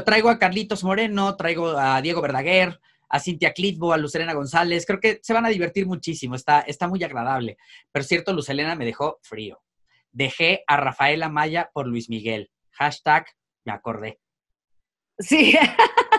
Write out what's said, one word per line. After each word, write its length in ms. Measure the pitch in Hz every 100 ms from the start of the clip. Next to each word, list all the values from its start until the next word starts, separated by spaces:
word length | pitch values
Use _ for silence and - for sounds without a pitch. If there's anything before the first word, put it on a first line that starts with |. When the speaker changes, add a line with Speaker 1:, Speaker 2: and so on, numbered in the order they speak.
| 185
Speaker 1:
traigo 240 | 220 226
a 100 | 233
Carlitos 440 | 185 190 208 202
Moreno, 520 | 180 196 226 202 196 196
traigo 420 | 165 170 170 147
a 240 | 135 135
Diego 200 | 147 170
Verdaguer, 580 | 143 135 147 185 180 170 _ _ -
a 100 | 143
Cintia 340 | - 165 165
Clitbo, 400 | - 196 160 170
a 40 | 160
Lucelena 360 | 147 160 165
González. 520 | 156 139 165 170 170 170
Creo 140 | 147
que 200 | 220 214
se 120 | -
van 120 | 226 233
a 40 |
divertir 360 | 208 170 190 190
muchísimo, 500 | 175 - 165 127 127
está, 260 | - 147
está 260 | 147 139 175
muy 160 | 190
agradable. 540 | 165 127 120 135 117 98 _ - _
Pero 120 | 143
cierto, 300 | 139 165 165
Lucelena 420 | 180 139 139 151 165
me 100 | 120
dejó 340 | 110 147 -
frío. 400 | _ 107 107 - _ _ _ _ _
Dejé 520 | 120 135 - 165 190 -
a 100 | 143
Rafaela 520 | 135 - 139 156 160
Maya 400 | 151 156 165 165
por 140 | - 127
Luis 220 | 117 113
Miguel. 420 | 113 107 110 104 _ _
Hashtag 540 | - 143 - - 156 160 _ _ _ -
me 80 |
acordé. 460 | 101 - 110 107 110 _ _ _ _ _ _ _ _ _ -
Speaker 2:
Sí. 360 | 196 311 254 320
<laughs> 520 | 294 - 466 - 480